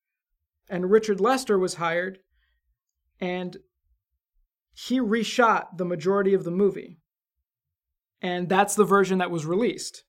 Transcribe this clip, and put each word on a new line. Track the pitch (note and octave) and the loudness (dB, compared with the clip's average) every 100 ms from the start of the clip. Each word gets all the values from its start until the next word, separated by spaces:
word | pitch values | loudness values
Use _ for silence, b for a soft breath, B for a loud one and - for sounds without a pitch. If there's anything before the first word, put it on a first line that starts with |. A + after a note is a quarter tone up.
| _ _ _ _ _ _ - | _ _ _ _ _ _ -10
And | F#3 F#3 | -4 4
Richard | A3 A3 F#3+ | 4 4 0
Lester | A3 C4 C4 G3 | 2 0 0 0
was | F3+ E3 | 0 -2
hired, | E3+ E3+ F#3 F#3+ _ _ _ _ _ _ _ _ _ - | -4 -2 -4 -8 _ _ _ _ _ _ _ _ _ -10
and | F3+ F3+ F3+ - _ _ _ _ _ _ _ _ _ _ _ | -8 -6 -8 -14 _ _ _ _ _ _ _ _ _ _ _
he | - - B3+ | -16 -4 -2
reshot | A3+ A3+ G#3+ - A3+ F#3 - F3 | 0 -2 -2 2 2 2 -2 -8
the | F3+ | -6
majority | F3 E3+ G3 G3 F#3+ | -4 0 0 2 2
of | |
the | D#3+ | 0
movie. | F3+ G3+ - - - _ _ _ _ _ _ _ _ _ _ _ _ | 0 0 0 -10 -20 _ _ _ _ _ _ _ _ _ _ _ _
And | F3+ F3+ F3+ | -8 -6 0
that's | F#3+ G3+ - | 2 2 4
the | F#3+ | 4
version | G3 F#3 F#3+ | 6 4 2
that | F3 | 0
was | E3+ D#3 | -2 -2
released. | F3+ A#3 - - - | 0 0 -2 -10 -16